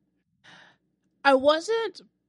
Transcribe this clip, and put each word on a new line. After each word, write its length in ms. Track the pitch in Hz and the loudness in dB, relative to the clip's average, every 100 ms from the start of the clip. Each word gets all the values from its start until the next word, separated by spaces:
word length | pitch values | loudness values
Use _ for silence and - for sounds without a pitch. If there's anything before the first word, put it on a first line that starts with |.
| _ _ _ _ - - _ _ _ _ _ _ | _ _ _ _ -20 -20 _ _ _ _ _ _
I 120 | 277 269 | 0 2
wasn't 680 | 277 311 339 453 440 - _ _ | 2 0 -2 -6 -6 -12 _ _